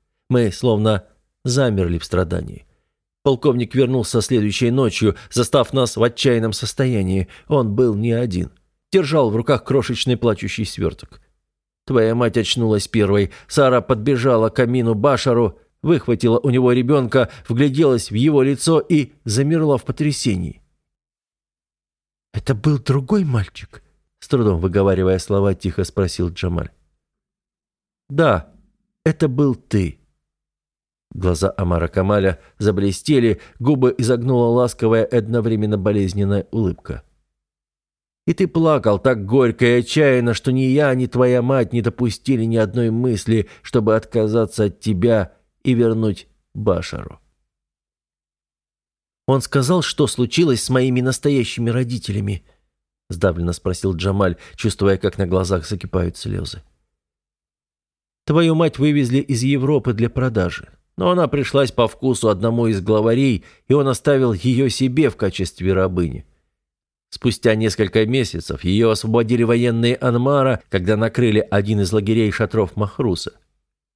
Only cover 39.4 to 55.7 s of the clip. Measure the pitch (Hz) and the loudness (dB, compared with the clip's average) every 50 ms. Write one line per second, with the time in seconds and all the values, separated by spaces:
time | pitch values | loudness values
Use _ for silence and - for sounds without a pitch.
39.4 | 127 117 110 - 127 120 120 123 120 - - 156 151 139 131 127 120 120 113 - | 4 2 2 2 2 4 4 2 2 0 0 2 4 4 4 2 2 0 -2 -2
40.4 | - 135 127 131 131 131 131 147 151 139 131 127 127 123 - 123 127 123 123 123 | -2 -2 0 0 0 0 2 2 2 2 0 0 -2 -2 0 2 2 4 4 2
41.4 | 120 127 135 135 117 92 - 120 110 117 - - 127 117 101 - - - 135 117 | 2 0 0 0 0 0 -2 -2 -2 -2 -2 -2 -2 -2 -2 -4 -4 -2 -2 0
42.4 | 113 113 113 113 110 98 95 127 120 113 110 117 123 127 113 98 - - 113 110 | 0 0 0 0 0 0 0 -2 0 0 0 0 0 0 -2 -2 -2 0 0 0
43.4 | 98 - - - - - - 123 107 110 107 110 - - - 120 107 107 107 117 | 0 -4 -8 -20 -10 -2 -2 0 2 2 2 0 0 -2 -2 0 0 2 2 0
44.4 | 110 104 - - 107 101 90 _ - 110 107 87 95 120 113 107 92 - _ _ | 0 0 -2 -2 -2 -2 -2 _ -4 -2 -2 2 2 2 2 2 0 -2 _ _
45.4 | _ _ _ _ - 135 127 117 120 113 113 113 110 107 98 - - _ _ _ | _ _ _ _ -2 0 2 2 2 2 2 0 0 -2 -2 -4 -10 _ _ _
46.4 | _ _ - - 107 107 90 85 85 - - - - - - - _ _ _ _ | _ _ -10 -6 -2 -2 -2 -2 -2 -8 -10 -12 -12 -14 -16 -20 _ _ _ _
47.4 | _ _ _ _ _ _ _ _ _ _ _ _ _ _ _ _ _ _ _ _ | _ _ _ _ _ _ _ _ _ _ _ _ _ _ _ _ _ _ _ _
48.4 | _ _ _ _ _ _ _ _ _ _ _ _ _ _ _ _ - - 131 135 | _ _ _ _ _ _ _ _ _ _ _ _ _ _ _ _ -4 0 0 0
49.4 | - - - 143 127 123 185 180 - - - - 151 117 - - 123 117 - - | 0 -2 -2 0 0 2 0 0 0 -2 -2 0 -2 0 0 -2 -4 -2 0 0
50.4 | 175 160 127 110 - - 127 127 127 131 127 123 123 131 127 - - 147 143 135 | 2 2 2 0 -2 0 0 0 2 2 0 0 0 -2 -2 -2 -2 0 0 0
51.4 | 117 - - - 117 117 113 123 131 117 123 113 - - 101 104 101 101 101 82 | 0 -2 -4 -4 -2 -2 -2 -2 -2 -4 -6 -8 -6 -6 -6 -4 -4 -4 -6 -8
52.4 | - _ _ _ _ _ _ _ _ _ _ _ _ - 87 82 104 95 82 85 | -10 _ _ _ _ _ _ _ _ _ _ _ _ -14 -8 -2 0 0 0 0
53.4 | 85 87 85 - - 98 90 - - 95 92 80 90 98 95 101 101 92 85 - | -2 -4 -4 -4 -4 -6 -6 -2 -2 -4 -4 -2 -2 -2 0 0 0 0 -2 -4
54.4 | - - - - - 110 - - 101 98 98 92 - 98 - - 98 87 92 92 | -10 -20 -12 -4 -4 -4 -2 0 2 2 2 2 0 -4 -2 -2 -4 0 0 0
55.4 | 92 87 95 90 78 - | 0 0 -2 -4 -4 -6